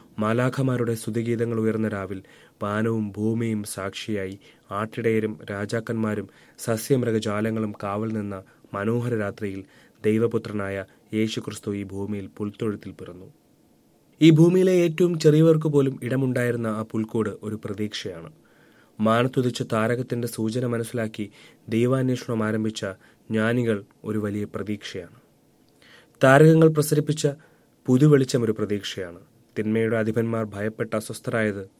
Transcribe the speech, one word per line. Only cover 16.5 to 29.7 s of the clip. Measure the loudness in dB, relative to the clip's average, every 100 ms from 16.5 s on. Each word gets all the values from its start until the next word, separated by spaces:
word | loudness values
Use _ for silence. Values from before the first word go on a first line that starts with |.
| -2 -2
ആ | -4
പുൽക്കൂട് | -4 -4 -2 -2 -2 -4
ഒരു | -8 -8 -8
പ്രതീക്ഷയാണ്. | -6 -6 -8 -10 -12 -16 -20 _ _ _ _ _ -2
മാനത്തുദിച്ച | 2 4 2 2 -2 -2
താരകത്തിന്റെ | -4 0 0 -2 -4 -4 -6
സൂചന | -4 -4 -2 -4
മനസ്സിലാക്കി | -4 -4 -6 -6 -6 -10 -12 -20 -20 -4
ദൈവാന്വേഷണം | 0 2 2 0 -2 -4 -4
ആരംഭിച്ച | -2 -2 -4 -4 -8 -10 _ _ -4
ജ്ഞാനികൾ | 0 0 0 0 -2 -4 _
ഒരു | -6 -4
വലിയ | -4 -4 -6 -8
പ്രതീക്ഷയാണ്. | -6 -8 -8 -12 -14 -18 _ _ _ _ _ _ -20 -20 _ 2
താരകങ്ങൾ | 8 10 10 10 8
പ്രസരിപ്പിച്ച | 6 2 0 0 0 -2 -4 -14 _ _ _ 2
പുതുവെളിച്ചം | 6 8 8 6 0
ഒരു | 0
പ്രതീക്ഷയാണ്. | -2 -2 -4 -6 -10 -10 -12 -20 _ _ -6
തിന്മയുടെ | -2